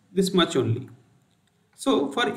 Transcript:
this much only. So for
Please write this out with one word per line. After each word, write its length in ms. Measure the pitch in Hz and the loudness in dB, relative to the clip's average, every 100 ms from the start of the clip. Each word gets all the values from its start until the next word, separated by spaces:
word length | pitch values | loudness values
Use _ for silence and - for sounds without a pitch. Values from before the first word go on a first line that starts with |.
| _ | _
this 200 | 180 185 | -2 0
much 220 | 185 160 135 | 2 2 2
only. 320 | 113 113 - - _ _ _ _ _ _ _ - | 0 -2 -6 -18 _ _ _ _ _ _ _ -8
So 360 | - 269 277 | 0 0 0
for 180 | - 240 | -2 0